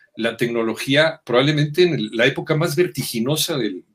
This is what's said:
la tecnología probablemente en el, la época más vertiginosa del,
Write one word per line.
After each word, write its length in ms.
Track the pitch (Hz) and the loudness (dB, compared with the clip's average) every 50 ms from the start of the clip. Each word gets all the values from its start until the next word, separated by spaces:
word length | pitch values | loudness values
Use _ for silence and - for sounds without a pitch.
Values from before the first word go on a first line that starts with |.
| _ _ _ | _ _ _
la 200 | 110 110 113 113 | -4 -4 -4 -2
tecnología 840 | - 123 117 117 117 113 110 - - - 131 139 147 160 160 - - - | -2 -2 -2 -2 -2 -2 -2 -4 -4 -2 0 2 4 2 2 0 -4 -4
probablemente 600 | - 117 123 139 151 156 147 151 147 151 180 180 | 2 2 4 4 4 2 2 0 0 2 2 2
en 100 | 170 147 | 2 2
el, 160 | 113 107 107 117 | -2 -4 -4 0
la 120 | 113 123 | 2 2
época 300 | 139 139 175 - - 151 | 2 0 -2 -2 -2 0
más 180 | 151 170 170 143 | 0 0 0 0
vertiginosa 840 | 175 180 - - - - - - 113 117 139 156 156 - 175 156 | 0 0 0 -2 -6 -8 -6 -4 -4 -2 -2 -2 -2 -2 -4 -2
del, 280 | 131 110 98 90 87 - _ | -2 -2 -4 -4 -8 -14 _